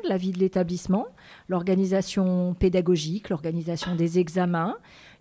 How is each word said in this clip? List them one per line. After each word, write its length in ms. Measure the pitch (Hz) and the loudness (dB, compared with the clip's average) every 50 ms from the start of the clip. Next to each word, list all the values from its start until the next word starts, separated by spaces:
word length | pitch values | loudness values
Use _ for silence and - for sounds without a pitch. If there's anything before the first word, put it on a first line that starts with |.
| 440 | -2
de 60 | 339 | -2
la 80 | 196 | 0
vie 140 | 185 180 190 | 0 0 -2
de 80 | 190 185 | 0 0
l'établissement, 680 | 190 190 - 190 180 170 180 175 - - 185 202 254 480 - - - - - - - - | 0 2 2 0 0 0 -2 -4 0 0 0 0 0 -4 -12 -20 -20 -20 -20 -16 -8 -4
l'organisation 1080 | 185 180 170 190 185 185 196 185 190 190 190 - - 202 190 185 180 180 180 180 180 | -4 -2 0 2 2 2 2 2 2 0 0 0 0 0 2 2 2 2 0 0 0
pédagogique, 720 | 180 185 185 175 185 175 175 180 165 151 156 170 220 - - | 2 2 2 2 2 2 2 2 2 0 -2 -6 -6 -4 -4
l'organisation 640 | 190 147 151 165 165 170 160 170 170 160 - 175 180 | -6 -4 -4 -4 -4 -4 -4 -4 -6 -6 -4 -4 -2
des 240 | 160 170 170 165 | 0 0 2 2
examens. 580 | 180 180 165 160 185 180 175 175 165 165 202 285 466 - - - - - - - _ | 2 0 0 0 -2 0 0 0 0 -2 -2 -4 -8 -12 -20 -20 -20 -20 -20 -20 _